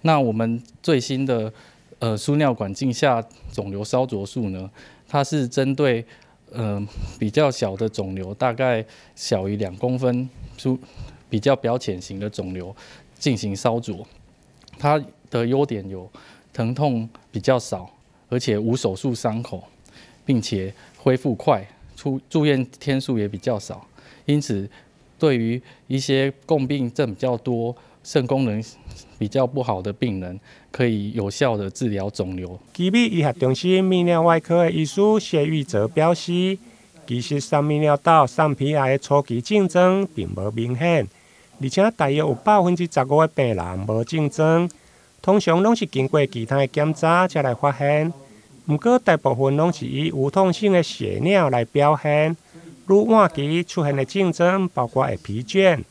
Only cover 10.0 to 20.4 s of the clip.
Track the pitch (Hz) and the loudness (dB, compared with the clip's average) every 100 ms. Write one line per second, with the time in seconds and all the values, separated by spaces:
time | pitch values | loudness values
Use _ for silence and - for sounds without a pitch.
10 | 127 123 127 - - - 135 127 - - | 0 -2 -6 -12 -18 -6 -4 -4 -6 -18
11 | - - _ 110 139 131 117 120 - 92 | -18 -18 _ -2 2 2 0 -2 -4 -8
12 | - 98 104 - 92 92 90 98 - - | -10 -10 -8 -8 -10 -10 -12 -16 -20 -20
13 | _ _ - 113 107 98 123 117 117 92 | _ _ -2 -2 -4 -2 -2 -2 -6 -12
14 | - - - _ _ _ - - 147 151 | -14 -20 -20 _ _ _ -20 -4 0 0
15 | 139 _ _ 120 117 131 143 110 95 95 | -2 _ _ -4 0 0 0 -4 -8 -14
16 | 92 - - - _ - 117 127 147 120 | -16 -20 -20 -20 _ -4 -4 0 0 0
17 | 113 - _ 107 113 127 - 95 87 _ | -4 -12 _ -4 0 0 0 -10 -10 _
18 | _ _ _ 123 123 104 113 123 107 95 | _ _ _ -4 0 -2 0 0 -2 -2
19 | 135 117 120 110 117 92 - _ _ - | -4 -2 -4 -4 -8 -12 -16 _ _ -20
20 | - _ - 127 | -20 _ -2 -2